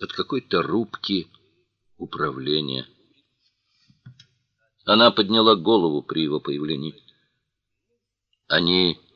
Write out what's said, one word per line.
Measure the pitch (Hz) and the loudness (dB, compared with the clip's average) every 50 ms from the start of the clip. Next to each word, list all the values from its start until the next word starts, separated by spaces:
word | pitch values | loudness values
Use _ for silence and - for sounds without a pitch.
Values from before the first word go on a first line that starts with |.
от | - 92 - | -14 -12 -10
какой-то | - 95 - - 131 - _ - 90 80 | -10 -8 -6 -6 -8 -6 _ -2 -2 -2
рубки | 69 82 110 117 - - - - - 101 92 82 - - _ _ _ _ _ _ _ _ _ _ _ _ | 0 -2 -2 -4 -4 -8 -10 -6 -4 -4 -4 -4 -8 -14 _ _ _ _ _ _ _ _ _ _ _ _
управления. | _ 87 - - - 76 78 65 65 65 69 76 80 76 69 65 65 62 - _ _ _ _ _ _ _ _ _ _ _ _ _ _ _ _ _ _ _ _ _ _ _ - - - - _ _ _ _ _ _ _ _ _ _ _ _ | _ -16 -14 -8 -8 -8 -6 -6 -8 -6 -4 -2 -2 -2 -4 -6 -10 -10 -12 _ _ _ _ _ _ _ _ _ _ _ _ _ _ _ _ _ _ _ _ _ _ _ -20 -20 -20 -20 _ _ _ _ _ _ _ _ _ _ _ _
Она | - 104 110 117 120 | 2 4 6 6 6
подняла | 107 - 104 95 107 113 110 110 110 | 6 4 0 0 2 4 4 4 4
голову | 92 80 92 117 107 87 80 76 73 69 | 4 4 2 2 4 4 2 0 -2 -4
при | - - 80 80 | -6 -4 -4 -2
его | 73 73 76 | -2 -2 -4
появлении. | - - 71 71 76 76 80 69 73 78 71 - _ - _ _ _ _ _ _ _ _ _ _ _ _ _ _ _ _ _ _ _ _ _ _ _ _ _ _ _ | -4 -6 -6 -6 -6 -6 -6 -6 -8 -10 -12 -14 _ -20 _ _ _ _ _ _ _ _ _ _ _ _ _ _ _ _ _ _ _ _ _ _ _ _ _ _ _
«Они | _ - 80 87 85 90 90 92 87 80 - _ _ _ | _ -2 0 0 2 2 2 2 0 -2 -4 _ _ _